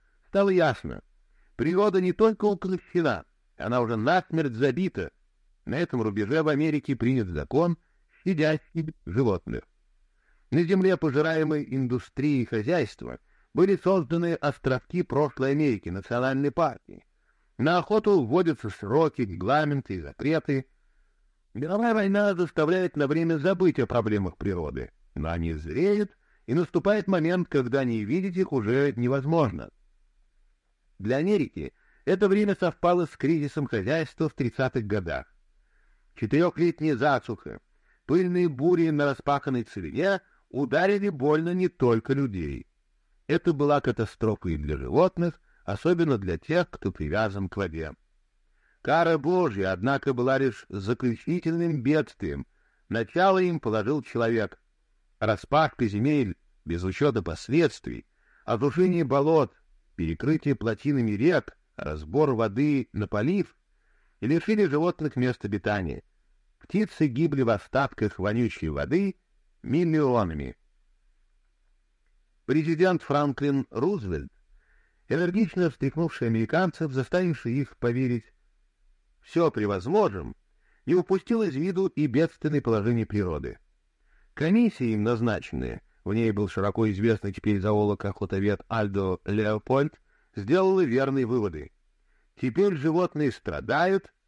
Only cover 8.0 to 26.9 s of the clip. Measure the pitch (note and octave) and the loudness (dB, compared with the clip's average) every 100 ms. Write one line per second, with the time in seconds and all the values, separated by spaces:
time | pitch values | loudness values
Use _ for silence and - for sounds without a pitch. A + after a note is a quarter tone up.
8 | _ _ F3+ F3 D#3 D#3 _ E3 D#3 - | _ _ -2 0 0 0 _ -8 -8 -10
9 | - F#2+ B2 F#2 - A#1 - _ _ _ | -4 0 2 0 -4 -10 -10 _ _ _
10 | _ _ _ _ - D#3+ E3 F#3+ F#3 F#3 | _ _ _ _ -4 0 2 2 2 2
11 | D#3+ C3+ D#3 D#3+ D#3 D3+ D3 C3+ B2+ B2 | 0 0 0 0 0 -2 -4 -4 -2 -4
12 | - - D3 C#3 A2+ A#2 G#2+ F3 A#2 - | -6 -4 0 0 0 -2 -2 -2 -2 -8
13 | A#1+ - _ _ _ - F#3+ G3 F3 F#3+ | -14 -14 _ _ _ 2 2 2 2 2
14 | D#3 E3+ E3+ E3+ C#3+ - C3 B2+ - F3 | 0 -2 -2 -2 -4 -2 -2 -4 -4 -4
15 | - B2+ D3 - C3+ C#3 D3+ G#2+ - F#2 | -2 0 0 0 0 2 2 0 -4 -8
16 | - A#2 B2+ C3+ C#3+ C3 D#3+ - - - | -4 -2 0 0 -2 0 0 -2 -16 -20
17 | - _ _ _ _ - C#3 F3 - G#3+ | -20 _ _ _ _ -2 0 0 2 0
18 | G#3+ G3 A2+ D#3+ F3 C3+ A2 - G2+ C3+ | 4 2 4 2 2 -2 -6 -10 -2 2
19 | D#3+ - A2 F#2 F2+ C#3+ D3+ C#3+ - F#2 | 2 0 -4 -4 0 0 0 -2 -4 -8
20 | C#2+ - C3 D#3+ - C3+ - _ _ _ | -8 -6 -2 -2 0 -4 -4 _ _ _
21 | _ _ _ _ _ - D3+ G3+ A#3 A3 | _ _ _ _ _ -8 -4 0 2 2
22 | G3 G3 G#3 F3+ F3 - D3+ F#3 F3+ D3+ | 2 2 2 2 -2 0 2 2 0 0
23 | C#3+ D#3 E3 D#3+ D3+ G3 F#3 C#3+ A#2 A#2+ | 0 2 2 2 2 4 4 2 0 0
24 | A2 G#2 F#2+ - G2+ F2+ D2+ C2 B1 _ | 2 0 0 -4 -4 -4 -4 -6 -10 _
25 | _ - D#2 E2+ E2 D#2 D#2 E2+ F#3+ G#3 | _ -6 -4 -2 -2 -4 -4 -2 0 0
26 | G3+ _ _ _ - E3 E3+ F3 F#3+ | -2 _ _ _ -4 -2 0 0 2